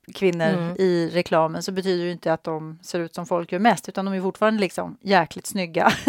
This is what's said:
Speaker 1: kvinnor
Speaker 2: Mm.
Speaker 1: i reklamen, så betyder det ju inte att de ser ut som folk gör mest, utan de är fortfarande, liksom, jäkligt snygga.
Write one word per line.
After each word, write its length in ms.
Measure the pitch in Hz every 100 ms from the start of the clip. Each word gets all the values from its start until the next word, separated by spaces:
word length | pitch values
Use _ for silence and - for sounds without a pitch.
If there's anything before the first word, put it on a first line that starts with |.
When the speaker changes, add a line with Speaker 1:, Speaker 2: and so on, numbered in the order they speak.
| - -
Speaker 1:
kvinnor 300 | 190 170 160
Speaker 2:
Mm. 280 | 180 170 190
Speaker 1:
i 300 | 190 175 165
reklamen, 500 | 170 175 170 160 170
så 80 | 170
betyder 280 | 190 185 175
det 60 | 175
ju 60 |
inte 220 | 175 170
att 100 | 160
de 360 | - 156 156 160
ser 180 | - 180
ut 140 | 170 -
som 100 | 170
folk 260 | 175 170
gör 80 | 180
mest, 300 | 226 170 -
utan 160 | 196 190
de 80 |
är 80 | 190
fortfarande, 380 | 185 - 214 214
liksom, 360 | 180 - 180 -
jäkligt 440 | 190 190 160 - -
snygga. 460 | 202 175 165 - -